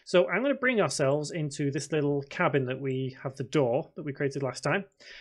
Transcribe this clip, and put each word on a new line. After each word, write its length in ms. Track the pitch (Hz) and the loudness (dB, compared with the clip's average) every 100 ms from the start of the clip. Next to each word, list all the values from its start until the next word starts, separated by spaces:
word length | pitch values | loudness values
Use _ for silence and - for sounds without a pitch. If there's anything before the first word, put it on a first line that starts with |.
So 240 | - 180 180 | 2 4 4
I'm 140 | 175 | 2
gonna 120 | 269 | 0
bring 260 | 269 254 240 | 0 2 2
ourselves 500 | 165 - 135 147 147 | 2 2 2 2 -2
into 400 | 170 151 - 143 | -4 -4 -2 -2
this 220 | 143 139 | -2 -2
little 300 | 156 143 143 | 0 2 0
cabin 420 | 139 - 170 151 | -4 0 2 2
that 160 | 127 131 | 0 -2
we 360 | 139 131 131 131 | -2 -2 -4 -6
have, 140 | 143 131 | -10 -8
the 80 | |
door 480 | 123 156 127 123 160 | -2 2 2 2 -2
that 80 | - | -8
we 100 | 156 | -10
created 300 | 135 143 139 | -4 -4 -2
last 200 | 135 123 | -4 -4
time, 220 | 147 175 196 _ - - | -2 -2 -2 _ -20 -20